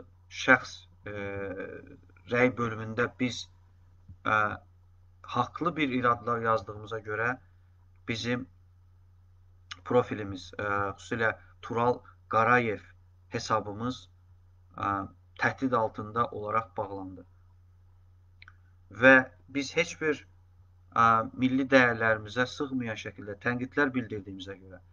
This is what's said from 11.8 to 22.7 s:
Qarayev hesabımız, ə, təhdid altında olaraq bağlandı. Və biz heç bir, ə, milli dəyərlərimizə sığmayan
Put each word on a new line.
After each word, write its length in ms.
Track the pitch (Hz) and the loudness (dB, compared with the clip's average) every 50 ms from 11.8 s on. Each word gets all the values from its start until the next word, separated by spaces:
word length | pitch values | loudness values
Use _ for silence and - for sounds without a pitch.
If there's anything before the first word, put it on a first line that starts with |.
| 117 123 123 - - - - - - - | 2 2 2 0 -6 -16 -20 -20 -8 0
Qarayev 540 | - 110 113 117 120 123 120 113 101 87 - - - - - - - - - - | 2 2 4 6 6 4 4 0 -4 -6 -10 -16 -20 -20 -20 -20 -20 -20 -12 -8
hesabımız, 760 | - 113 - - 117 107 101 104 101 104 117 127 127 - - - - _ _ - - - - - - - - - - | -8 -6 -2 0 -2 -2 -2 -4 -8 -6 -6 -6 -6 -8 -14 -20 -20 _ _ -20 -20 -20 -20 -20 -20 -20 -20 -18 -10
ə, 140 | - 101 101 101 98 95 95 - - _ _ - - | -6 -4 -2 -2 -2 -4 -8 -14 -20 _ _ -6 -2
təhdid 320 | - 117 - - 135 131 | -2 -2 -2 -2 -2 0
altında 540 | 123 117 110 107 - - 107 107 107 117 120 - - | 0 0 0 -2 -4 -8 -10 -4 -2 -2 -2 -2 -4
olaraq 380 | 104 104 104 107 113 113 - - | -8 -6 -4 -2 -4 -4 -4 -6
bağlandı. 480 | - 104 98 101 98 95 92 95 90 90 - - - - - - - - - - - - - - - - - - - - - - - - - - - - - - - - - | -8 -6 -6 -8 -10 -10 -12 -14 -16 -18 -20 -20 -20 -20 -20 -20 -20 -20 -20 -20 -20 -20 -20 -20 -20 -20 -20 -20 -20 -20 -20 -20 -20 -20 -20 -20 -20 -20 -20 -20 -20 -20 -18
Və 220 | 98 107 120 131 135 131 127 - - - - - | 0 6 10 10 10 10 8 4 -6 -20 -20 -8
biz 220 | - 143 139 - - | -6 -6 -6 -2 0
heç 200 | 160 175 170 - | 0 -2 -2 -4
bir, 240 | - 156 156 143 - - - - - - - - - - - - - - - | -2 -2 -2 -2 -2 -6 -16 -20 -20 -20 -20 -20 -20 -20 -20 -20 -20 -20 -4
ə, 140 | - 113 117 113 113 113 113 - | 2 4 6 6 6 4 2 -2
milli 320 | - - 123 131 131 135 139 | -2 -2 0 0 2 0 2
dəyərlərimizə 800 | 123 135 131 123 120 117 110 113 110 110 107 107 107 - 123 127 | 4 6 6 6 6 2 2 2 0 0 0 -2 -4 -2 -2 -2
sığmayan 540 | 123 - - 147 131 | -2 -4 -6 -6 -4